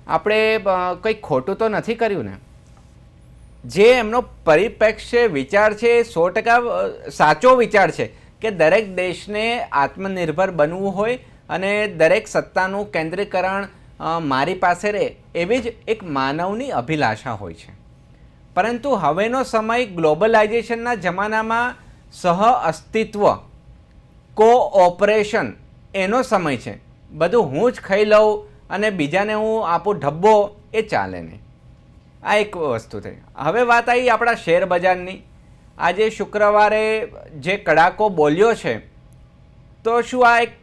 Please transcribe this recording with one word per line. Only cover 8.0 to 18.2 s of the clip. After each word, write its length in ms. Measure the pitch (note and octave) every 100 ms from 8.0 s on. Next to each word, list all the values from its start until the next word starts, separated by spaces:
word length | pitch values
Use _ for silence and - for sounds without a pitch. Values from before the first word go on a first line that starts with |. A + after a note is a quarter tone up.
| A2 - - -
કે 100 | A3
દરેક 440 | F#3 D#3 G3+ G3+ F3+
દેશને 680 | F3+ F3 - G#3 A3+ A#3+
આત્મનિર્ભર 880 | - C#3+ C#3 - G3 F#3 E3 D3+ F#3+
બનવું 440 | E3 D3 F3+ G3 F#3
હોય 240 | A3 B3 - - -
અને 380 | E3 G3 G#3 G#3
દરેક 400 | E3 D#3+ F#3 -
સત્તાનું 640 | F3 - F#3+ F#3 G3 G#3
કેન્દ્રીકરણ, 760 | E3+ D#3+ F3+ G3+ F#3 F#3 G3 G3 - - -
અ, 200 | D#3 E3
મારી 340 | D3+ C3 D3+
પાસે 380 | F#3 F3+ F3 G#3
રહે, 240 | G3+ C#3 - - E3
એવી 240 | F3 B3+
જ 80 | A#3 - -
એક 160 | A3
માનવની 680 | F3+ C#3 C3 D3+ F3+ G#3+ C4+
અભિલાષા 640 | D3+ B2 D#3 A#2+ G#2+ C3
હોય 220 | A2 F#2+
છે. 300 | E2 - - - - - -